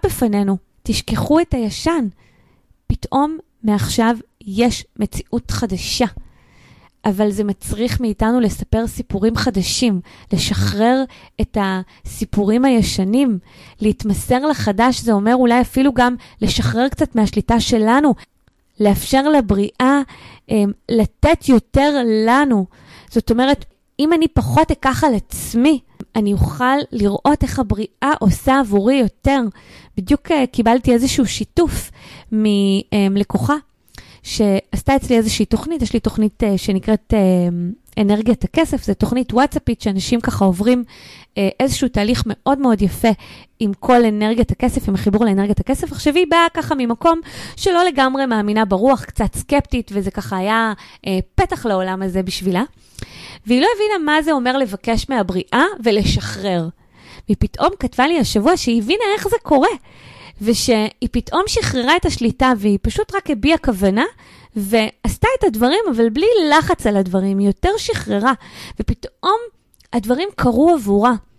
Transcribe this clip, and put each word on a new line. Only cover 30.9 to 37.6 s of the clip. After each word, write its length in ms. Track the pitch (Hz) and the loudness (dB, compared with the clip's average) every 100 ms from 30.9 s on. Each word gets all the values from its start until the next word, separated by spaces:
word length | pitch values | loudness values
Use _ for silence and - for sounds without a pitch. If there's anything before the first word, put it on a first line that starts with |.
איזשהו 340 | 233 262 - 226 | 2 2 0 -2
שיתוף 640 | - 208 - 330 - - - - - - | -2 -4 0 0 -2 -10 -18 -20 -20 -6
מ-, 140 | 214 214 202 196 196 - | 0 2 2 2 0 0
אמ, 240 | 208 196 202 | 0 2 0
לקוחה, 400 | - - - 294 _ _ _ - - - | 0 -2 0 -2 _ _ _ -20 -20 -20
שעשתה 720 | - - 208 196 - 190 - 269 | -10 0 2 2 -2 -6 0 0
אצלי 200 | - 233 | 2 2
איזושהי 280 | 220 - | 2 -2
תוכנית. 380 | 208 220 302 330 | 0 0 -2 -4
יש 100 | 226 | -2
לי 80 | 233 | -2
תוכנית, 440 | 214 - 214 - | -2 0 -2 0
אה, 140 | 214 190 | -2 0
שנקראת, 560 | - 190 220 214 - | 0 -2 0 -2 0
אה, 40 | 220 190 180 175 175 | 2 4 2 0 -2